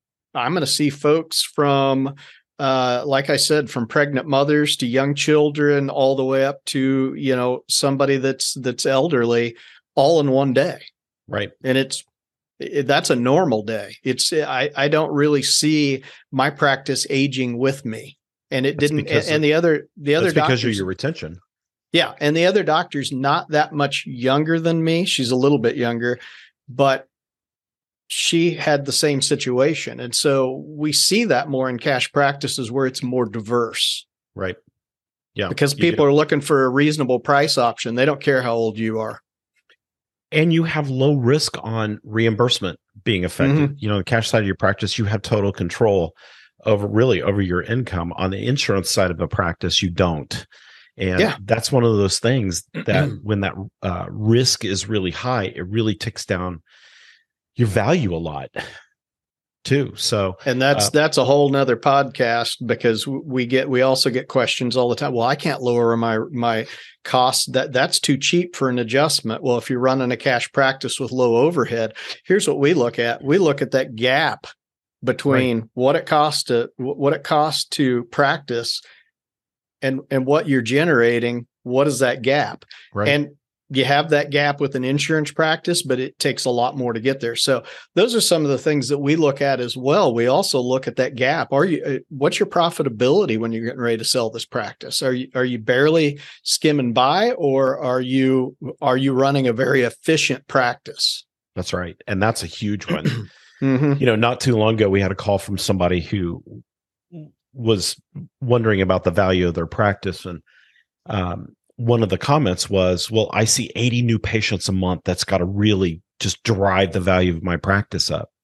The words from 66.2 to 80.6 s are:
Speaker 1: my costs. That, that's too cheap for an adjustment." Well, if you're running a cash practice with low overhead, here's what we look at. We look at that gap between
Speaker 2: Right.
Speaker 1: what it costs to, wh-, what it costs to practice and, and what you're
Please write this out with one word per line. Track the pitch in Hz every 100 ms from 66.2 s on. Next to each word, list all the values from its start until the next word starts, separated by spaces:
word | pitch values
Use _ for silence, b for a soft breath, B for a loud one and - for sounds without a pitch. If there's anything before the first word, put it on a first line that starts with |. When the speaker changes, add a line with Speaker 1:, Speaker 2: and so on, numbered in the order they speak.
| -
Speaker 1:
my | 120 117 110 113 B B B
costs. | - 127 127 - -
That, | 127 -
that's | 127 143 -
too | - 135
cheap | - 175 175 -
for | 131
an | 123
adjustment." | 117 131 151 - 113 113
Well, | 139 120
if | -
you're | 123
running | 131 131 123
a | 120
cash | 139 123 -
practice | - 135 135 123 -
with | 127
low | 127 123 117
overhead, | 147 170 117 117 110 - B B -
here's | 196 156
what | 143
we | 139
look | 170 120 120
at. | 117 -
We | 135 175
look | 160 143
at | 131
that | 135 135 110
gap | 127 135 151 - - - _ _ _ _
between | - 117 143 131 127 113
Speaker 2:
Right. | 113
Speaker 1:
what | - 127 160
it | -
costs | 151 151 143 -
to, | 120 120 -
wh-, | 131 147
what | 139
it | 151
costs | - 156 156 147 -
to | - 135 123 117
practice | - 139 156 143 117 117 - b b b _ _ _ _ _ _ -
and, | 135 131 -
and | 135 131
what | 147 160
you're | 131